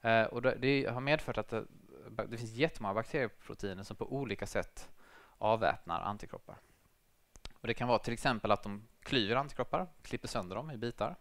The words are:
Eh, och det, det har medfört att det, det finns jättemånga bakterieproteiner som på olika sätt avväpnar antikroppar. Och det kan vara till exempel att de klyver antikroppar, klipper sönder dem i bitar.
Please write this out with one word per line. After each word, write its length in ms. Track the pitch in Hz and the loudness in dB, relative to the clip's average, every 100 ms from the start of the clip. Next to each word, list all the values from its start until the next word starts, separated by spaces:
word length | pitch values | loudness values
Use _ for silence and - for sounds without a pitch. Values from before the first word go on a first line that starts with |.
Eh, 220 | 113 113 | 6 6
och 180 | 110 120 | 6 2
det, 140 | 127 113 | 2 2
det 300 | 131 139 127 | 2 2 2
har 160 | 120 | -2
medfört 360 | 135 156 - 110 | 2 0 2 -2
att 120 | 104 | -2
det, 160 | 113 - - - 65 107 110 104 | -4 -4 -14 -20 -18 -10 -6 -6
det 100 | 113 | -6
finns 140 | 113 | -8
jättemånga 420 | 110 160 - 107 | 0 0 0 -2
bakterieproteiner 880 | 101 113 156 117 - - - 101 92 | -2 -2 -2 -2 -4 -16 -6 -6 -6
som 120 | 95 104 | -10 -8
på 180 | 113 | -6
olika 340 | 135 113 98 101 | -4 -4 -4 -2
sätt 420 | 101 87 - - - - - - _ | -2 -2 -10 -14 -16 -20 -20 -20 _
avväpnar 640 | 107 110 90 - - 85 | 2 4 4 2 -4 -4
antikroppar. 540 | - 104 - - - - _ _ _ _ _ _ _ - - | -4 -6 -10 -14 -14 -20 _ _ _ _ _ _ _ -16 -16
Och 140 | - 117 | -6 -2
det 60 | |
kan 140 | 113 123 | 0 4
vara 120 | 113 | 4
till 140 | - | 4
exempel 380 | 117 139 113 104 | 0 0 2 4
att 120 | 101 | 2
de 240 | 104 101 110 _ | 2 -8 -10 _
klyver 360 | - 135 101 120 | 0 2 4 2
antikroppar, 520 | 143 - 123 160 185 - | 0 -4 -2 0 -2 -10
klipper 260 | - 117 - | -6 -6 -2
sönder 280 | 117 90 95 | -4 -4 -6
dem 160 | 156 | -6
i 60 | 127 | -4
bitar. 380 | 120 - 117 180 | -4 -2 -4 -4